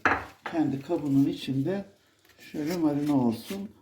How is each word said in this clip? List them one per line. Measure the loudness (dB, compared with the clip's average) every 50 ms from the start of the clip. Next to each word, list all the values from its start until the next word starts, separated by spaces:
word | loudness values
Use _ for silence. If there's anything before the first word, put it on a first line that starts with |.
| 0 0 0 -2 -4 -8 -14 -14 -12
Kendi | -4 -2 0 0 0 -2 -4
kabının | -4 -2 -2 -2 0 4 4 4 4
içinde | 4 2 -2 -4 -4 -2 -2 -2 -2 -2 -4 -6 -10 -16 _ _ _ _ _ _ _ _ -20
şöyle | -18 -12 -8 -6 -4 -4 -2
marine | 0 2 2 2 2 2 2
olsun. | 2 4 4 2 0 -2 -4 -8 -8 -8 -8 -10 -14 -18